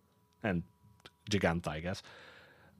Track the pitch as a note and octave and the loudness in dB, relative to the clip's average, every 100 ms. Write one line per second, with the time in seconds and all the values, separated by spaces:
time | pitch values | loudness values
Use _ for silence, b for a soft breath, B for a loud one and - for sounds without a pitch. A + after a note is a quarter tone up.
0 | _ _ _ _ A2 F2 - _ - - | _ _ _ _ 0 0 -2 _ -20 -20
1 | - - - G3 - F3 - D#2 - - | -20 -16 0 4 4 2 0 -4 -4 -4
2 | B B B B B B B | B B B B B B B